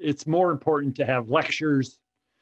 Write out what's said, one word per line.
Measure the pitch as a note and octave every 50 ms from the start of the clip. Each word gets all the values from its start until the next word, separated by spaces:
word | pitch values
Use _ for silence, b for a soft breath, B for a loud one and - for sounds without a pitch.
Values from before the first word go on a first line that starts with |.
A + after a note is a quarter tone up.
it's | D#3+ D3+ C#3+ - - D#3
more | D#3+ F3 F#3 F3
important | D#3+ C3+ - D#3+ D#3 C#3+ C#3+ C3+ C3+
to | - C#3+
have | B2 C3 B2+ A#2 A2+
lectures, | C3 D#3+ - - - - D#3 D#3 C#3+ C3+ B2+ A#2 - _ _ _ _ _ _ _ _ _